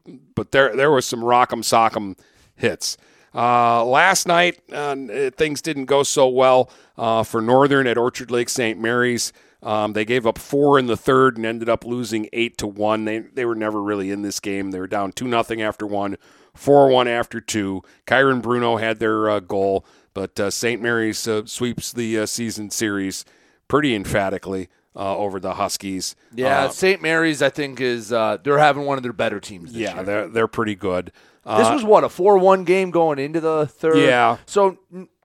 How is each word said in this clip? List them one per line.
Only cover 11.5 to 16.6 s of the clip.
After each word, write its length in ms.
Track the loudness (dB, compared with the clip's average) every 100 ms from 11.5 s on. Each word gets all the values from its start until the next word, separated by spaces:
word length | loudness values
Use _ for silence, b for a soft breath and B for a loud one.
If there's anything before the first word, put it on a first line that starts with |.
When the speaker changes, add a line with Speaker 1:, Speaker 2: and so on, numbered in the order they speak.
| -4 -2
Speaker 1:
up 160 | -2
losing 440 | -2 -6 -4 -4 -4
eight 240 | -4 -4 -4
to 80 | -10
one. 380 | -4 -2 0
They, 140 | -2 -6
they 260 | -8 -6
were 100 | -4
never 280 | -2 -2 -2
really 280 | -2 -2 -4
in 120 | -4
this 180 | -6 -6
game. 300 | -6 -6 -6
They 100 | -8
were 60 | -6
down 260 | -4 -4
two 160 | -6 -2
nothing 320 | 0 0 -4
after 260 | -6 -6 -6
one, 300 | -4 -6 -8 b b b
four 340 | _